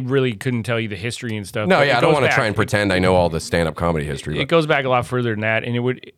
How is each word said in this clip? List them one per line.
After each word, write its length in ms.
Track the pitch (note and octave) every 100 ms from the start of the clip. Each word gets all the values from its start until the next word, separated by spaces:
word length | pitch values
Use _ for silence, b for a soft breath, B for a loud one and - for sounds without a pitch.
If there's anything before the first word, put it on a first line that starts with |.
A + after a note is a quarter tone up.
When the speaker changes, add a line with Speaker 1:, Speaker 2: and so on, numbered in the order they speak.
Speaker 1:
really 300 | B2+ C3+ C3
couldn't 300 | G2+ C3 A#2+
tell 160 | A2 A#2
you 100 | A2+
the 60 | G2
history 380 | A#2 - A#2+ G#2+
and 100 | G2
stuff, 200 | A2+ G#2+
Speaker 2:
No, 80 | F3+
Speaker 1:
but 100 | C#3+
Speaker 2:
yeah, 60 |
Speaker 1:
it 40 | C3
Speaker 2:
I 40 |
don't 80 | -
Speaker 1:
goes 60 | D3
Speaker 2:
wanna 120 | -
Speaker 1:
back, 80 | A#2+
Speaker 2:
try 100 | A2
and 80 |
Speaker 1:
it, 40 | G2
Speaker 2:
pretend 340 | G2 G#2 G2+
I 60 | F#2
know 160 | F2+ F#2
all 140 | F2
the 100 | D#2+
stand-up 340 | - E2+ E2 -
comedy 300 | E2+ E2 D2+
history, 300 | C#2+ - D2+
Speaker 1:
it 60 |
Speaker 2:
but 60 | C3+
Speaker 1:
goes 180 | E3+ D3+
back 160 | D3 C3
a 40 |
lot 180 | B2+ A#2
further 240 | B2+ A#2+
than 80 | G#2
that, 240 | A2 A2+
and 120 | A#2+ A#2+
it 40 |
would, 320 | B2 B2 -